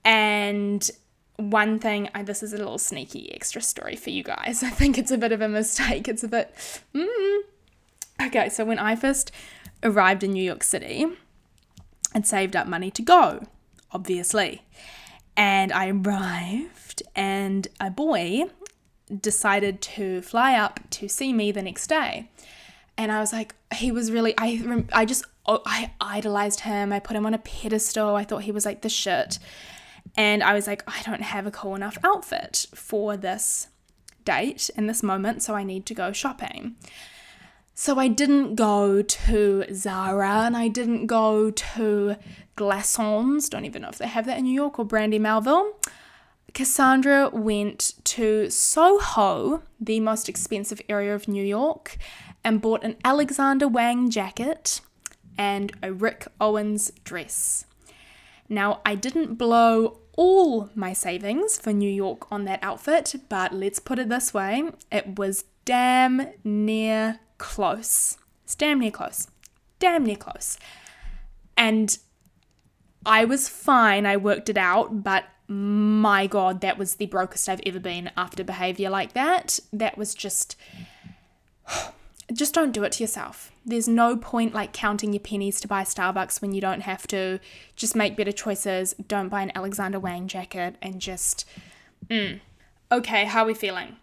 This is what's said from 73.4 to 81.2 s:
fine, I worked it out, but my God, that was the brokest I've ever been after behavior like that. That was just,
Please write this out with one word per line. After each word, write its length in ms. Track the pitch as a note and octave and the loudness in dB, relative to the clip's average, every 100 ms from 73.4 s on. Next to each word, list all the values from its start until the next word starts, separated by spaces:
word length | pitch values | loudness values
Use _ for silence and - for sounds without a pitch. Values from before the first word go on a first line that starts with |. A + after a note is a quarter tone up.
| - | -2
fine, 560 | - - C4 A3 G3 | -4 4 6 6 4
I 120 | G3+ G3+ | 2 2
worked 320 | G3+ - A3+ | 2 0 0
it 100 | G#3 | 2
out, 460 | F3+ F#3+ - A3 | 4 4 2 -4
but 200 | G3 F#3+ - _ - | 0 0 -2 _ -10
my 800 | G3+ G3+ G#3 G#3 G#3+ G#3+ G3 G3 | -4 0 2 4 6 6 4 2
God, 340 | G3+ F#3 F#3 | 2 2 2
that 160 | F#3+ F#3 | 0 0
was 200 | F#3+ - | -4 -4
the 100 | G#3 | -2
brokest 420 | F#3+ F#3 - - | -2 -2 -2 -4
I've 140 | F#3 | -4
ever 160 | G3 F#3 | -4 -6
been 300 | F3+ F3 F3 - | -8 -8 -8 -6
after 260 | F#3 - | -6 -6
behavior 480 | F#3 F#3 F#3 F#3 G3 | -8 -4 -4 -2 -2
like 220 | G3 - | -2 -2
that. 480 | B3 D4 F#4 - - - | -2 2 0 0 -6 -4
That 240 | G#3+ A3+ - | -4 -4 -2
was 180 | G#3+ | -8
just, 420 | - G3+ - - - - F#3 F3 - - - | -6 -4 -4 -4 -10 -18 -18 -18 -20 -20 -20